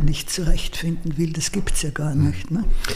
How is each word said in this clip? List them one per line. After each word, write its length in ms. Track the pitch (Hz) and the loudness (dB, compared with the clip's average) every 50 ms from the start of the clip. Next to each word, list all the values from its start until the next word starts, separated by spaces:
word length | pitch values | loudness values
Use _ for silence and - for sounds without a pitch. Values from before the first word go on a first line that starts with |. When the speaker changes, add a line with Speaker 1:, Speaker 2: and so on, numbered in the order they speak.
| 160 | 2
Speaker 1:
nicht 280 | 151 151 151 - - | 2 2 2 -2 -6
zurechtfinden 840 | - - 180 160 - - - - - - - 165 170 170 - 170 143 | -6 0 2 4 4 4 2 0 -4 -2 -4 -4 -4 -2 -4 -4 -2
will? 160 | 139 175 165 156 | -2 -2 -2 -2
Das 180 | 156 147 - | -4 -6 -4
gibt's 320 | - 196 - - - - - | -4 -2 0 0 0 0 -2
ja 80 | 151 | -4
gar 220 | - - 147 151 143 | -4 -4 -4 0 0
Speaker 2:
Hm. 140 | 143 147 143 | 2 2 2
Speaker 1:
nicht, 220 | 85 - - - | 0 -2 -4 -4
ne?“ 140 | 160 196 220 - - - - - - | -4 0 2 4 4 4 2 -2 -6